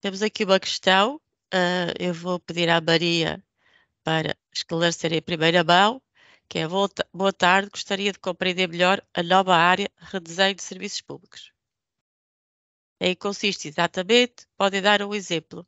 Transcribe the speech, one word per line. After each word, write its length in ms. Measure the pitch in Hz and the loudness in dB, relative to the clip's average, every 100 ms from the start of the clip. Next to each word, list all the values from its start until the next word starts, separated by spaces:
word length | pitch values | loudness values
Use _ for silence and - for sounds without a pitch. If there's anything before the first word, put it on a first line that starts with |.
Temos 220 | 202 190 | -8 -4
aqui 220 | 214 - | -4 -2
uma 160 | 208 190 | 2 2
questão. 600 | - - - 190 208 294 _ _ _ | 0 -4 2 4 2 -2 _ _ _
Ah, 400 | 190 180 180 170 - | 0 0 0 -4 -4
eu 160 | 180 | -6
vou 240 | 170 175 180 | -6 -6 -6
pedir 300 | - 165 170 | -6 -4 2
à 120 | 170 | 2
Maria 600 | 160 165 170 170 160 190 _ _ _ _ _ _ | 2 0 2 0 -2 -6 _ _ _ _ _ _
para 320 | - 160 156 - _ | -4 -2 -2 -8 _
esclarecer 580 | - - 165 170 165 165 | -10 -6 0 0 0 -2
em 80 | 160 | -4
primeira 440 | - 170 160 175 | -4 0 2 2
mão, 360 | 165 175 202 262 _ _ _ _ _ | 4 4 4 0 _ _ _ _ _
que 120 | 170 | -6
é, 80 | 160 | -4
"Boa 200 | 185 202 | -2 -4
ta-, 200 | - - | -4 -10
boa 200 | 175 196 | -2 -2
tarde, 380 | 190 180 190 202 | 2 2 2 0
gostaria 420 | - - 196 202 | -10 -8 -4 -4
de 80 | 190 | -4
compreender 480 | - 175 185 180 185 | -8 -4 -4 -2 -4
melhor 360 | 170 180 196 - | 0 2 2 -2
a 80 | - | -6
nova 360 | 170 185 185 175 | 2 2 4 4
área 340 | 170 185 202 _ | 4 2 0 _
redesenho 580 | 170 190 165 170 196 | -12 -12 -10 0 0
de 80 | 190 | 0
serviços 380 | - 185 196 - | -10 -12 -10 -10
públicos." 520 | - 143 _ - - _ _ _ _ _ _ _ _ _ _ _ _ _ _ _ | -12 -18 _ -20 -20 _ _ _ _ _ _ _ _ _ _ _ _ _ _ _
Em 140 | 180 | -2
que 60 | 180 | -2
consiste 460 | 202 196 208 185 - | -6 -4 -4 -4 -8
exatamente? 800 | 147 170 - 185 240 247 _ _ _ | -2 -2 -2 2 2 2 _ _ _
Podem 240 | 196 196 | -2 0
dar 220 | 190 208 | 2 2
um 100 | 202 | 0
exemplo. 540 | 208 185 165 156 175 | -8 -4 -6 -6 -18